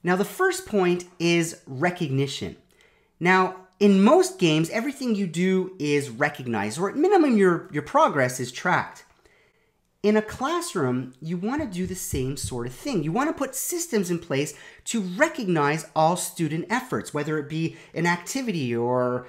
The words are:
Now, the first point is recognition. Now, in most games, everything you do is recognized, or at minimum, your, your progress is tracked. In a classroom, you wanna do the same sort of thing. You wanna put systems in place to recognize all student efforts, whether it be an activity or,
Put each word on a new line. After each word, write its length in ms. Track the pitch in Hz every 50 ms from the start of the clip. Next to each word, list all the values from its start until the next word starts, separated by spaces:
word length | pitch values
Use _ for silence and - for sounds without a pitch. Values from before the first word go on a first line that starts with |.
Now, 120 | - 175 180
the 100 | 185 202
first 420 | 180 - - 359 381 349 - -
point 380 | - - 202 185 180 175 175 180 - - _
is 420 | 165 170 170 170 165 160 - - _
recognition. 880 | - 135 127 156 175 180 - 175 143 135 135 139 135 - - 104 87 - - _ _ _ _ _ _ _ _ _ _ _ _
Now, 380 | 165 175 185 185 185 185 185 - - _ _ _
in 240 | 202 208 196 190 196
most 340 | 226 302 370 359 370 - -
games, 320 | 185 165 151 156 165 165
everything 460 | - 226 233 294 269 - 269 247 220
you 100 | 196 202
do 480 | 175 151 170 180 190 190 185 185 185 - -
is 300 | 147 147 147 143 135 123
recognized, 680 | 113 113 143 147 - - 131 123 117 107 98 104 110 143
or 100 | 185 196
at 80 | -
minimum, 400 | 262 302 370 415 370 311 285 240
your, 320 | 208 196 185 170 160 - -
your 100 | - 147
progress 560 | 139 - - 277 320 277 185 147 127 127 131 -
is 140 | 127 120
tracked. 520 | - - - 180 175 139 98 - - - - _ _ _ _ _ _ _ _ _ _ _ _ _ _ _ _ _ _ _ -
In 120 | 208 208
a 60 | 214
classroom, 920 | 214 214 - - 254 285 330 349 339 - - 185 143 127 127 127 127 - - _
you 160 | 156 160 175
wanna 300 | 175 180 214 262 302 311
do 220 | 214 185 175 185 180
the 80 | 185
same 400 | 180 - - - 147 127 131 143
sort 320 | 147 - - - 120 120 127
of 40 |
thing. 300 | 131 - - 285 262 180
You 80 | 147 156
wanna 220 | 160 220 277 311
put 240 | 330 - 277 262 -
systems 520 | - - - 349 339 330 - - 214 190 175
in 120 | 175 165
place 340 | - - 143 135 147 151 - - - - - - _
to 160 | - - 233
recognize 880 | 196 180 180 202 302 330 330 - 240 185 175 156 143 143 151 160 160 - -
all 180 | 156 156 160 180
student 520 | 175 - - - - 170 147 156 160 - -
efforts, 420 | 214 254 247 - - 113 - -
whether 240 | - 147 147 156 156 156
it 100 | 143 139
be 280 | 156 160 160 160 - - - -
an 140 | - - 170
activity 680 | 170 175 - - - - 269 269 233 190 165 135 120 117
or, 500 | 117 117 120 123 127 123 123 123 123 123